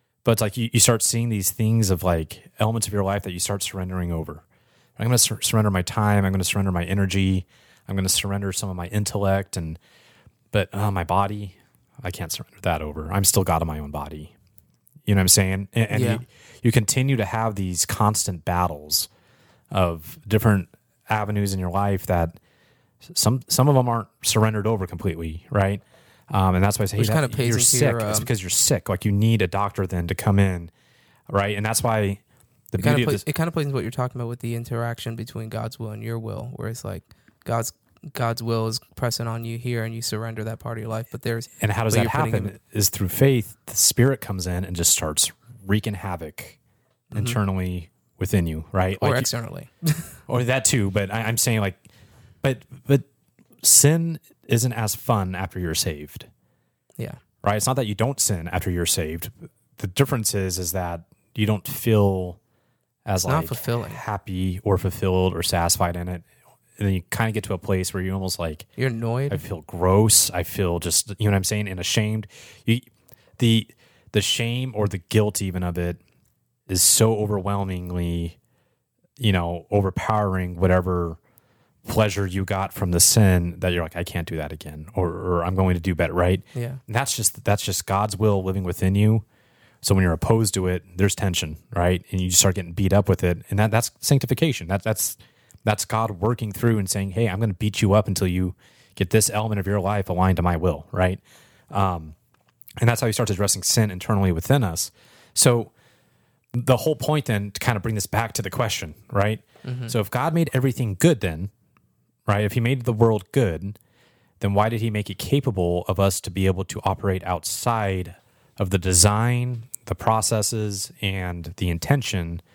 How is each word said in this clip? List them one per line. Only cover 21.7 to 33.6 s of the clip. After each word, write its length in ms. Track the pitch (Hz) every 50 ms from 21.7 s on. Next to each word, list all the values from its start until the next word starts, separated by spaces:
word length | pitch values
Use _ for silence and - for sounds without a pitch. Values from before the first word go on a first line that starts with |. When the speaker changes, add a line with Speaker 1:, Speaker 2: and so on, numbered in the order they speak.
| 87 98 101 101 98 92 -
Speaker 1:
that 320 | - 90 85 82 82 - - - _ _ _ _ _ _ _ _ _ _ _
s-, 100 | - - 170
some, 280 | - - 143 131 127 -
some 200 | - - - 131 147
of 60 | 139
them 120 | 131 123
aren't 200 | 123 117 113 104 - _ _ -
surrendered 420 | - - 110 110 110 107 104 101
over 220 | 110 113 98 95
completely, 580 | - - 80 - 95 80 82 82 80 78 85 - -
right? 320 | - 101 98 98 101 - - _ _ _ _ _ _ _ _ -
Um, 260 | - 98 95 92 92
and 80 | 90 95
that's 160 | 104 - -
why 40 | 104
I 20 |
say, 100 | 90 104
Speaker 2:
Which 100 | 104 113
Speaker 1:
"Hey, 60 | 104 110
Speaker 2:
kinda 140 | 156 143
Speaker 1:
that, 80 | 117 110
Speaker 2:
plays 140 | 110 120 120
Speaker 1:
you're 80 | 113
Speaker 2:
into 80 | 104 123
Speaker 1:
sick." 240 | - - - 147 131
Speaker 2:
your, 80 | 113 117
Speaker 1:
It's 180 | 107 104 107
Speaker 2:
um, 60 | 107 -
Speaker 1:
because 180 | - 120 98
you're 80 | 95 90
sick. 400 | - - - - 131 - - -
Like, 160 | 95 - -
you 60 | 107
need 320 | 101 101 110 117 117 104 -
a 40 |
doctor 380 | 82 - 98 101 98 - - 95
then 220 | 87 95 87 85
to 80 | 85 92
come 240 | - - 113 98 101
in, 320 | 98 95 92 85 85 82 - _ _ _ _ _ _ _ _ _ _ -
right? 260 | - 101 101 104 104
And 80 | 101 107
that's 200 | 110 107 - -
why 380 | 120 113 110 101 98 98 - _ _ _ _ _ _ _ _ _ -
the 80 | - 92
Speaker 2:
It 20 | 92
kinda 120 | - -
Speaker 1:
beauty 60 | 127 117
of 20 |
Speaker 2:
play-, 60 | 147 -
Speaker 1:
this 100 | - -
Speaker 2:
it 80 | 151 147
kinda 160 | - 160 170
plays 140 | - 165